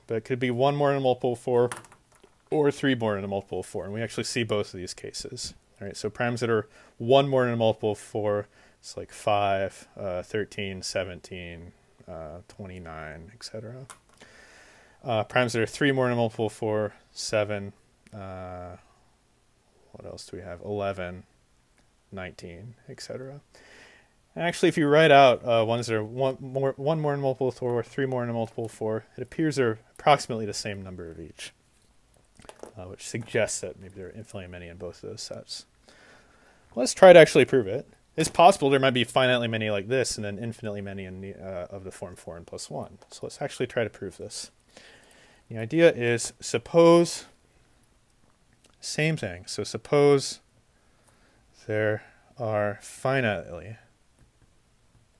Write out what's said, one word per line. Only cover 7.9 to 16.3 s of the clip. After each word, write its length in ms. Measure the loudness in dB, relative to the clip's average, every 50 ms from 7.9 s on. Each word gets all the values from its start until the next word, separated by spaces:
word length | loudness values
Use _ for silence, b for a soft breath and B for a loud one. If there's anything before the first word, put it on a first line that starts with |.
| -2
of 60 | -4
four, 500 | -6 -8 -6 -4 -2 0 0 -2 -2 -6 b b b b b b
it's 160 | b -16 -14
like 160 | -14 -14 -14 -14
five, 760 | -6 -2 0 2 2 2 2 2 0 0 -4 -6 -10 -20 -20 -14
uh, 260 | -10 -8 -6 -6 -6 -6
thirteen, 600 | -6 -6 -6 -6 -6 -8 -10 -8 -8 -8 -10 -8
seventeen, 920 | -6 -6 -6 -6 -6 -8 -14 -16 -14 -14 -14 -12 -12 -14 -14 -16 -18 -20 _ _ _ _ -20 -18
uh, 340 | -16 -14 -14 -14 -14 -14 -16 -18 -20
twenty-nine, 840 | -18 -16 -14 -14 -14 -14 -14 -14 -14 -14 -12 -14 -14 -16 -18 -20 -20
et 80 | -18 -18
cetera. 440 | -16 -14 -14 -14 -14 -16 -16 -18 -18 -20 -20 _ _ _ B B B B B B B B B B B B B B B B B B
Uh, 200 | -4 -2 -2 -2
primes 300 | 0 0 0 0 2 0
that 100 | -2 -2
are 40 |
three 260 | -2 -2 0 0 2 2
more 140 | 2 2
than 80 | 0 2
a 20 |
multiple 300 | 0 0 -2